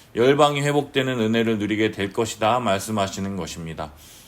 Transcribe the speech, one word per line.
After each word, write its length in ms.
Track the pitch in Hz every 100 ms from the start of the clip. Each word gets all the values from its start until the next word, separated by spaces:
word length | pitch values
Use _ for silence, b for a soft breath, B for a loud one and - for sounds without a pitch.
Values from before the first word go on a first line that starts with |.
| B -
열방이 460 | 120 143 147 143
회복되는 580 | 143 143 135 147 131 127
은혜를 380 | 110 117 113 110
누리게 340 | 101 107 110
될 220 | 104 98
것이다 460 | 107 110 - 107 123
말씀하시는 760 | 117 98 98 110 98 98 98 98
것입니다. 560 | 80 85 82 78 76 - B B